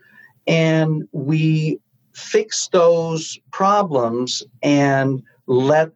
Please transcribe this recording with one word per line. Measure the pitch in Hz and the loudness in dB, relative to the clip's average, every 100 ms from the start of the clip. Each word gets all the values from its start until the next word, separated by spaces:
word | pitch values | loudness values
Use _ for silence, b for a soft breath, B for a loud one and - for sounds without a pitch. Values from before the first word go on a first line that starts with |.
| b b b _ - | b b b _ -2
and | 165 160 160 156 156 - | 2 2 2 0 -2 -6
we | 170 135 156 156 156 156 - _ _ _ | -8 -2 0 2 0 -2 -6 _ _ _
fix | - - 214 214 - - | -20 -2 -2 -2 -6 -2
those | 185 170 170 165 160 160 - _ | 2 4 2 -2 -6 -8 -14 _
problems | - 190 208 190 139 117 120 127 - - _ | -2 0 2 0 -2 -2 -4 -6 -8 -12 _
and | 147 143 139 135 135 131 b b - | 0 2 2 2 0 -4 b b -2
let | 127 135 151 160 | 0 2 2 0